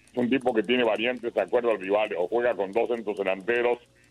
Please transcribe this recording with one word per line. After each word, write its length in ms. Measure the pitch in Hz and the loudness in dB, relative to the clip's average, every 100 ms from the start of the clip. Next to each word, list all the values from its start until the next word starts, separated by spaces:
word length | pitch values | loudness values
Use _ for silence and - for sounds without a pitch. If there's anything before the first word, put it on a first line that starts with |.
| _ | _
es 60 | - | -4
un 120 | 120 | 0
tipo 240 | 135 127 | 2 2
que 100 | 113 | 0
tiene 200 | 98 123 | 2 2
variantes 500 | 113 104 117 123 113 | 2 0 -2 -4 -4
de 80 | 110 | -2
acuerdo 300 | 95 117 120 | 0 0 2
al 80 | 104 | 0
rival, 340 | 92 104 107 87 | 0 0 0 -2
o 100 | 90 | 0
juega 280 | 117 120 92 | 0 0 0
con 160 | 95 | -2
dos 160 | 107 113 | 0 0
centros 280 | 120 104 95 | -2 -4 -4
delanteros, 600 | 95 95 95 120 117 120 - _ _ | -2 -2 -2 0 2 0 -6 _ _